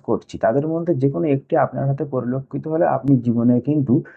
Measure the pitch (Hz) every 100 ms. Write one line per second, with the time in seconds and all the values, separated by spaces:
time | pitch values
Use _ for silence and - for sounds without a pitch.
0 | - 104 - - 110 127 156 165 170 147
1 | 135 143 165 139 - 156 127 131 139 139
2 | 151 127 120 131 135 139 151 160 175 135
3 | 135 131 117 117 120 123 131 147 135 139
4 | -